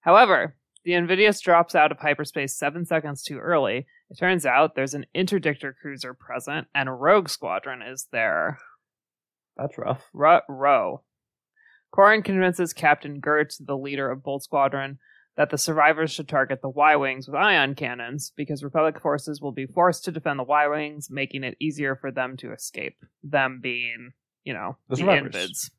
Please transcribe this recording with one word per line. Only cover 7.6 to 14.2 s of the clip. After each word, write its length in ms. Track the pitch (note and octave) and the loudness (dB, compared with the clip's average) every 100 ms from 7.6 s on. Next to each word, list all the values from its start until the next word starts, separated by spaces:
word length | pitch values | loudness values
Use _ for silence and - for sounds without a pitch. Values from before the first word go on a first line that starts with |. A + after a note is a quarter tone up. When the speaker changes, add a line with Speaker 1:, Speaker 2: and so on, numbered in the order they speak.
| C#3 B2+ | -4 -12
Speaker 1:
is 260 | A2+ C3 - | -12 -14 -6
there. 480 | A#2+ A2+ E2 D#2+ C3+ - _ _ _ _ _ _ _ _ - | -2 0 2 0 -4 -16 _ _ _ _ _ _ _ _ -10
Speaker 2:
That's 220 | C#3+ - | -10 -6
rough. 300 | A2+ C3 _ | -6 -6 _
Speaker 1:
Rut-row. 880 | - D3 E3+ - C3+ C#3 C3+ F#2 - _ _ _ _ _ _ _ _ _ | 0 4 4 2 -2 2 2 0 -6 _ _ _ _ _ _ _ _ _
Corrin 280 | - G3 G#3+ | 6 6 6
convinces 480 | G#3 F#3+ F#3 F3 F3 | 2 2 2 0 -4
Captain 480 | - D3+ D3 D3+ C#3+ | 0 2 2 -2 -8
Gert, 340 | C#3+ D3+ D3+ - | 0 0 0 -6
the 180 | C#3+ C#3 | -8 -8
leader 340 | C#3 C#3+ C3+ | -6 -6 -4
of 120 | C3+ | -6